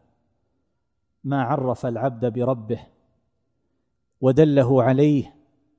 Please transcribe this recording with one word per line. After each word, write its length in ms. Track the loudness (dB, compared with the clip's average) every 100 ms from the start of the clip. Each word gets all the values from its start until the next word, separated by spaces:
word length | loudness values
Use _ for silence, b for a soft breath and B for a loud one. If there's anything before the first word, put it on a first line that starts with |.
| _ _ _ _ _ _ _ _ _ _ _ _
ما 180 | -6 -4
عرف 440 | -2 -2 -2 -4 -6
العبد 460 | -4 -4 -4 -4
بربه 480 | -2 -2 -4 -6 -10 -10 _ _ _ _ _ _ _ _ _ _ _ _ _
ودله 640 | 2 4 4 4 2 2
عليه 520 | 2 2 2 0 -4 -14 _ _ _